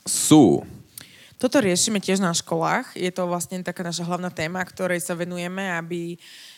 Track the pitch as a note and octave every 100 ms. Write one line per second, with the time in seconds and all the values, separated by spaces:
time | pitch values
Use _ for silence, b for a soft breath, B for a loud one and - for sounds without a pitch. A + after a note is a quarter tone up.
0 | - - - D#3 G#2 C#2 - B B B
1 | B B B B B3+ D4 G3+ F3+ - G#3
2 | - F#3+ F3+ E3 - E3+ D#3+ G3 C4 -
3 | F3+ F3+ F3+ F3 - F#3 F3+ F3 F3 E3
4 | F3 F3 F3+ - D#3+ F#3 F3+ - F#3 F3
5 | F3 E3+ F3 F3 F3 F#3+ G3 E3+ E3 F3
6 | E3+ E3+ B B B